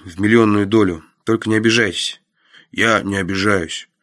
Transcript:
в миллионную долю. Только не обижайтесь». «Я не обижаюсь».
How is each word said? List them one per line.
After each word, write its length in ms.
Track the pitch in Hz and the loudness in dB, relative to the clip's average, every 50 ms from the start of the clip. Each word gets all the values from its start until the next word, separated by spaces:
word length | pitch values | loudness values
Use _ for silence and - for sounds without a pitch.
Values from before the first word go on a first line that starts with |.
| - | -8
в 160 | 92 85 90 | -16 -8 -4
миллионную 440 | 101 104 113 117 113 107 104 104 101 | 0 2 4 4 4 4 2 2 0
долю. 380 | 98 107 113 104 92 87 82 - _ _ _ _ | 2 2 2 2 2 0 -4 -10 _ _ _ _
Только 240 | - 113 110 - 107 | -4 -2 -2 -2 -2
не 80 | 110 | -2
обижайтесь». 640 | 110 110 113 113 117 113 98 85 - - - - - _ _ _ _ _ _ _ - _ _ | 0 2 2 2 2 0 -2 -2 -6 -8 -8 -10 -12 _ _ _ _ _ _ _ -20 _ _
«Я 320 | - - 104 117 110 98 - | -6 -2 0 2 2 0 0
не 140 | 98 101 | -2 -4
обижаюсь». 720 | 98 95 85 98 95 95 107 104 95 82 76 - - - - _ _ | -4 -4 -4 -4 -4 -2 0 0 -2 -2 -6 -10 -14 -14 -18 _ _